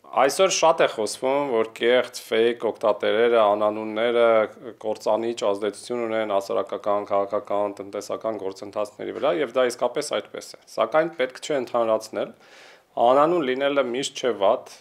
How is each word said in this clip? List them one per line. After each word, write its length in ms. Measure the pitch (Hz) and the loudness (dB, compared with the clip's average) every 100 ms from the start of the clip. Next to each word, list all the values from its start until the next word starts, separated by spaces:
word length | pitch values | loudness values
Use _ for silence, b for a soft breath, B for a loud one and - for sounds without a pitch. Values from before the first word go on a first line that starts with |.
| - - | -4 2
Այսօր 360 | 139 139 190 - | 2 4 2 4
շատ 240 | 165 170 | 2 4
է 60 | 143 | 2
խոսվում, 600 | - 104 - 131 139 143 | 2 -4 -2 -2 -2 0
որ 160 | 113 110 | -2 -2
կեղծ, 480 | - 117 123 123 - | 0 2 2 0 -10
ֆեյք 400 | - 113 117 117 | -4 2 2 0
օգտատերերը, 760 | 113 - 110 101 104 104 120 117 | -4 0 0 0 0 2 4 4
անանունները 880 | 104 104 107 107 110 107 120 120 117 110 107 - 127 - | 4 4 0 -2 -6 -2 0 4 4 4 2 -4 -18 -10
կործանիչ 580 | 107 110 120 107 113 117 | -8 -4 -2 0 -2 -2
ազդեցություն 600 | 110 98 104 101 - 123 117 | -2 0 -4 -6 -8 -6 -4
ունեն 240 | 110 110 | -4 0
հասարակական, 760 | 98 98 104 98 98 104 101 101 | -2 0 -4 -4 -6 -2 -2 0
քաղաքական, 640 | 101 98 104 - 101 104 101 | -2 0 -4 -2 -2 -2 -6
տնտեսական 640 | 98 104 - 101 113 107 | -10 -10 -8 -6 -6 -6
գործընթացների 760 | 95 98 101 104 104 - 101 98 | -8 -10 -10 -6 -8 -8 -10 -4
վրա, 160 | 131 170 | -2 -2
և 160 | 131 | -2
դա 140 | 131 127 | 0 0
իսկապես 440 | 117 123 - 143 | 0 2 2 0
այդպես 340 | 107 - - - | -6 -6 -14 -16
է։ 120 | - _ | -20 _
Սակայն 460 | - 110 156 165 | -2 2 2 0
պետք 300 | 165 127 - | -2 -4 -4
չէ 140 | - 143 | -4 -4
ընդհանրացնել, 720 | 117 123 113 110 - 101 143 - B B B B B - | -2 0 2 0 -2 -8 -8 -10 B B B B B 2
անանուն 460 | 117 139 156 175 | 4 6 4 2
լինելը 400 | 131 127 139 143 | 0 0 0 0
միշտ 380 | 127 120 139 - | 0 -4 -6 -4
չէ 80 | 127 104 | -2 2
վատ 360 | 98 127 - - | 2 2 -4 -20